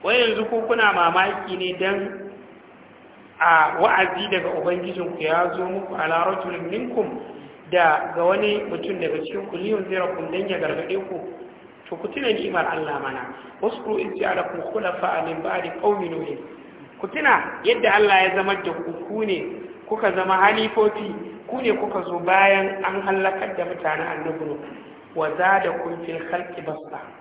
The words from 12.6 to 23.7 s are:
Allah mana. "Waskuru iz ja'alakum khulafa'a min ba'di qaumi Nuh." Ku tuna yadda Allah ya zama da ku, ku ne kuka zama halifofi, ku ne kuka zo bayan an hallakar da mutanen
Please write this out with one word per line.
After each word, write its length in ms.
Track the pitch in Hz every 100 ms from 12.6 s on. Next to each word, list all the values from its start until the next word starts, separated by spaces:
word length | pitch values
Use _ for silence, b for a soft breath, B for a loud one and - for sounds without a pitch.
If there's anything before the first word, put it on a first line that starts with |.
| 160
Allah 340 | 160 156 143
mana. 260 | 135 131 127 B B -
"Waskuru 380 | 208 - 220 208
iz 140 | 202 190
ja'alakum 440 | 196 185 180 175 -
khulafa'a 500 | 214 190 - 185 170 160
min 160 | 165
ba'di 260 | 165 185 170 -
qaumi 280 | 208 202 175
Nuh." 280 | 160 139 143 - - - - - -
Ku 80 | 196
tuna 520 | 294 294 202 - -
yadda 300 | 196 233 220
Allah 280 | 202 208 190
ya 120 | 185 180
zama 200 | 196 190
da 160 | 175
ku, 200 | 165 170 165 -
ku 160 | 208
ne 160 | 214 175 - - - - -
kuka 240 | 214 214 185
zama 220 | 185 185
halifofi, 760 | 202 220 220 220 214 208 202 165 - - -
ku 140 | 247
ne 100 | 247
kuka 280 | 202 208 196
zo 160 | 180 175
bayan 640 | 175 190 196 196 196 190
an 180 | 185 196
hallakar 540 | 196 190 190 190 202 175
da 80 |
mutanen 420 | 175